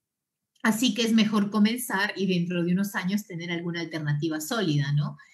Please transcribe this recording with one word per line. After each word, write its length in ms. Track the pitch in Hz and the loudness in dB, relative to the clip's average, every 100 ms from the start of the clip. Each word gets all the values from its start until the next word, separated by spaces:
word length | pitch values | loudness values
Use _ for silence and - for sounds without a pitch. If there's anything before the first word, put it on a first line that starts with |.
| _ _ _ _ _ _ | _ _ _ _ _ _
Así 300 | 226 214 254 | 0 2 0
que 120 | 233 | 0
es 100 | 226 | 2
mejor 360 | 220 208 208 202 | 4 4 2 2
comenzar 640 | 214 214 247 - 196 208 - | 4 4 2 -2 -2 -2 -2
y 100 | 190 | 0
dentro 380 | 180 175 175 | 0 0 0
de 80 | 175 | 2
unos 220 | 180 202 | 2 0
años 320 | 196 180 208 - | -2 -2 -2 -4
tener 240 | 165 175 | -8 -6
alguna 300 | 170 170 170 | -4 -4 -6
alternativa 640 | 165 165 147 147 165 156 | -6 -4 -2 -2 -2 -4
sólida, 500 | - 233 180 147 143 | -4 -2 0 0 2
¿no? 240 | 147 202 - - | 0 -2 -6 -18